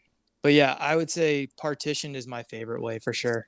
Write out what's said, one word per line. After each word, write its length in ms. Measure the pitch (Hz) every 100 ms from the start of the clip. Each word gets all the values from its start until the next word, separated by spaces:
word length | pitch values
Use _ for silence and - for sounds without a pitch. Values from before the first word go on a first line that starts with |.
| _ _ _ _
but 100 | 147
yeah, 240 | 147 139 131
I 180 | 143 160
would 140 | 160
say 380 | 170 160 143 135 -
partitioned 600 | 156 143 151 147 151 139
is 100 | 123
my 160 | 120
favorite 400 | 117 113 113 113
way 160 | 117 113
for 140 | -
sure. 340 | 117 123 117